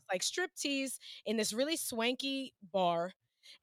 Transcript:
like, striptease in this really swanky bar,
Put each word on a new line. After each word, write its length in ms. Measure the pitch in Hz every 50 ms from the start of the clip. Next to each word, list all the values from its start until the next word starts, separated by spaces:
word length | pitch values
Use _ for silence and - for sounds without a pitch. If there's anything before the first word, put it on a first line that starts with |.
| - -
like, 100 | 190 185 -
striptease 760 | - - 359 370 370 - - - 294 277 269 269 262 - - - - - - -
in 120 | - 214
this 160 | 226 214 - 208
really 240 | 226 269 302 330
swanky 760 | - - - 254 226 226 240 262 254 - 269 269 269 269 247 - _
bar, 520 | 202 180 - 190 185 175 170 170 170 185 - _ _ _ _ _ - - - -